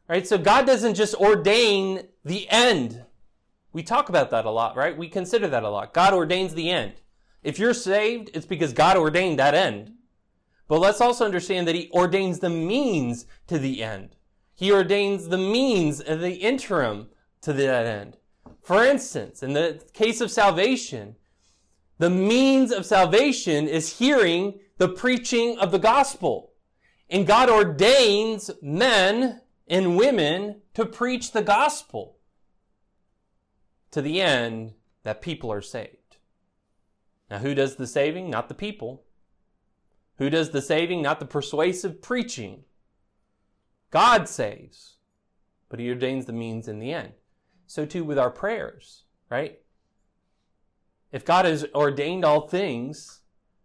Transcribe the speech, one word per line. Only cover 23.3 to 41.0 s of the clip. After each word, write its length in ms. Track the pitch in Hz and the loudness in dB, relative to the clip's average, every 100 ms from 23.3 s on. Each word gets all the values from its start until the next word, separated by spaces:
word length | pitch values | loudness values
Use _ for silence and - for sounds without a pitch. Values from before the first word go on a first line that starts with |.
| 247 175 147 151 | 0 -2 -2 0
is 300 | 160 160 - | -4 -4 -2
hearing 600 | 254 269 180 170 202 - _ - | 2 4 4 2 -4 -8 _ -2
the 100 | 180 | -2
preaching 720 | 185 247 247 - 233 233 208 | 0 -2 -2 0 0 0 -2
of 120 | 190 | -2
the 80 | 180 | 2
gospel. 720 | 220 269 269 - 156 101 - _ _ _ _ _ - | 4 4 2 -2 -4 -4 -8 _ _ _ _ _ -4
And 180 | 185 190 | 0 4
God 220 | 226 254 | 6 6
ordains 1040 | 220 190 147 214 277 226 202 220 214 - - | 6 4 4 6 6 6 4 0 -4 -10 -12
men 800 | 143 165 254 214 185 226 254 - _ _ - | -4 0 2 4 2 2 -2 -4 _ _ -2
and 300 | 180 180 175 | 0 2 4
women 640 | 269 220 147 180 208 202 _ | 4 4 2 -2 -6 -12 _
to 100 | - | -6
preach 480 | 220 - 247 247 - | -6 -4 -4 -4 -4
the 100 | 220 | -2
gospel 760 | 185 214 294 - - 107 90 _ _ _ _ _ _ _ _ _ _ _ _ _ _ _ _ _ _ | 2 2 2 -2 -10 -14 -14 _ _ _ _ _ _ _ _ _ _ _ _ _ _ _ _ _ _
to 100 | 151 | -4
the 180 | 143 180 | -2 0
end 540 | 175 127 117 113 113 - _ _ | 2 2 -2 -6 -12 -16 _ _
that 200 | 110 107 | -10 -8
people 280 | 170 151 117 | -8 -8 -6
are 120 | 101 | -8
saved. 560 | - 117 - _ _ _ _ _ _ _ _ _ _ _ _ _ - | -8 -12 -14 _ _ _ _ _ _ _ _ _ _ _ _ _ -14
Now, 80 | 101 | -8
who 160 | 135 | -4
does 220 | 135 135 135 | -2 -2 -4
the 100 | 123 | -6
saving? 420 | 143 151 175 180 | -2 -2 -4 -8
Not 200 | 117 - | -8 -8
the 60 | |
people. 500 | - 208 208 120 135 _ _ _ _ _ _ _ _ _ _ _ - | -10 -12 -10 -14 -16 _ _ _ _ _ _ _ _ _ _ _ -6
Who 100 | 139 | -2
does 220 | 160 160 | -2 -2
the 100 | 143 | -4
saving? 400 | 139 156 170 175 | -2 -2 -2 -2